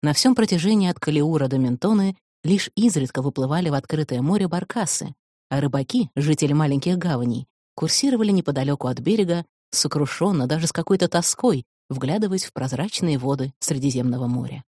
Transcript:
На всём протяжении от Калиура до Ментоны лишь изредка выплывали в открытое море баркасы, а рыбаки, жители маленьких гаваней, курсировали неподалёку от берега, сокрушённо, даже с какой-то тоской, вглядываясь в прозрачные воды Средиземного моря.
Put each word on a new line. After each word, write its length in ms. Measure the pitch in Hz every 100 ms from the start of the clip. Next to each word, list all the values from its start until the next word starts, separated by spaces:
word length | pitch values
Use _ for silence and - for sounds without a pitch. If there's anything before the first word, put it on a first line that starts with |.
На 100 | 151
всём 220 | 147 262
протяжении 540 | 247 220 180 175 220 185
от 120 | 170
Калиура 480 | - 151 147 160 135
до 100 | 135
Ментоны 580 | 127 123 190 220 196 190 _ _
лишь 260 | 156 196 - -
изредка 460 | 233 156 131 -
выплывали 460 | 135 - 131 156 175
в 60 |
открытое 480 | 143 - 156 151 123
море 260 | 135 202 185
баркасы, 680 | 175 185 - 190 - - 143 _ _ _
а 120 | 135
рыбаки, 500 | 147 139 131 254 196
жители 380 | - 147 151 147
маленьких 440 | 143 151 139 156 180
гаваней, 500 | 175 135 120 117 131 _ _
курсировали 560 | - 160 - 277 254 220
неподалёку 560 | 190 170 139 131 143 127
от 140 | 123
берега, 440 | 120 220 190 170 165 _ _
сокрушённо, 760 | - 147 147 147 - 180 175 127
даже 200 | 165 165
с 60 |
какой-то 360 | - 165 190 175
тоской, 560 | 185 170 - 247 143 - _ _
вглядываясь 560 | 135 131 190 214 185
в 80 | -
прозрачные 680 | - 135 127 185 - 175 143
воды 340 | 127 139 131 -
Средиземного 680 | - 143 139 127 123 123 123
моря. 380 | 123 123 123 -